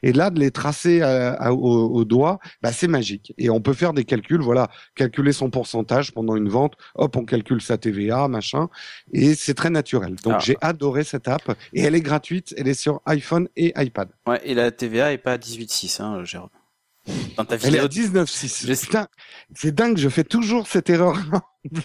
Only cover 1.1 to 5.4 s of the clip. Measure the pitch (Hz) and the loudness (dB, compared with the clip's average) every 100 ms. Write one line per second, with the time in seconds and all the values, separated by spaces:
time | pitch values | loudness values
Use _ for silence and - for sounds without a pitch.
1.1 | 131 123 - 120 127 123 117 113 120 110 | 2 0 0 0 2 4 4 4 2 4
2.1 | 123 156 196 - - 117 113 175 147 104 | 4 4 0 -8 -6 -4 0 0 0 -2
3.1 | 101 - - 123 110 120 135 175 147 113 | -8 -12 -2 2 2 2 0 0 0 0
4.1 | 120 - 165 151 131 113 - - - 127 | -2 0 0 2 2 2 -4 -8 -2 -2
5.1 | - 139 139 | 2 2 2